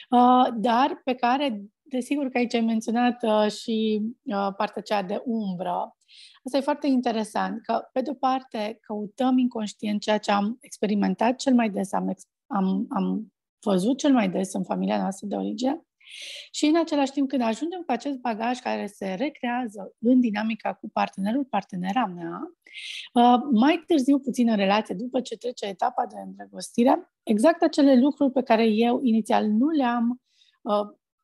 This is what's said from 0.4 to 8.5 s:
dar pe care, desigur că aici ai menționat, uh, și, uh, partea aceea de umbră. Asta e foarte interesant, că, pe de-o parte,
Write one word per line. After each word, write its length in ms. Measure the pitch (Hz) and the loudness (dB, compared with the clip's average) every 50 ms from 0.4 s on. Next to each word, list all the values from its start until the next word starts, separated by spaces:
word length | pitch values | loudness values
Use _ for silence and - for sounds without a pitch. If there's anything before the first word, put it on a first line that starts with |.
| 254 - 240 233 | 6 4 2 -2
dar 400 | 196 247 226 240 269 311 349 - - | 0 2 2 2 2 2 -2 -4 -4
pe 100 | 277 254 | -4 -4
care, 480 | 254 - 240 254 277 294 277 220 202 202 208 _ _ | 0 0 0 0 2 0 -2 -4 -4 -10 -14 _ _
desigur 480 | _ - - 254 247 - 285 294 285 262 | _ -8 -6 -6 -4 -2 -2 -2 -2 -2
că 80 | 254 | -2
aici 160 | 240 247 233 - | -2 -2 0 0
ai 80 | 233 | 0
menționat, 640 | 226 226 226 226 220 - 220 240 247 247 240 240 - | 0 2 0 -2 -2 -2 0 2 2 0 0 0 0
uh, 280 | 220 214 214 214 208 | 2 2 4 2 2
și, 500 | 208 - - - 226 220 220 220 214 214 208 226 247 _ - | 0 -4 -6 -4 -2 -2 0 0 0 -2 -2 -6 -8 _ -8
uh, 240 | 269 208 196 202 196 196 | -6 -4 -2 -2 -2 -2
partea 180 | - 220 208 - | -4 -4 -4 -6
aceea 280 | 220 190 - 214 202 196 | -8 -6 -4 -2 -2 -2
de 180 | 180 202 233 - | -4 -6 -6 -4
umbră. 680 | 262 226 226 214 190 185 170 185 175 175 185 208 240 _ _ _ _ - - - - _ _ - | -4 -4 -4 -4 -4 -6 -4 -4 -4 -4 -4 -6 -8 _ _ _ _ -20 -20 -20 -20 _ _ -10
Asta 140 | 262 - | -4 -4
e 40 | 277 | -2
foarte 260 | 269 302 294 294 - | -2 -2 -4 -2 0
interesant, 760 | 294 262 247 247 247 220 226 214 214 - 214 190 190 196 226 | 0 0 2 0 0 -2 -2 -4 -4 -4 -4 -4 -4 -6 -8
că, 280 | - - 226 226 - - | -6 -4 -4 -4 -4 -4
pe 100 | - 254 | -6 -4
de-o 120 | 247 311 285 | -4 -4 -4
parte, 640 | - - 262 262 269 262 _ | -2 0 0 0 -2 -4 _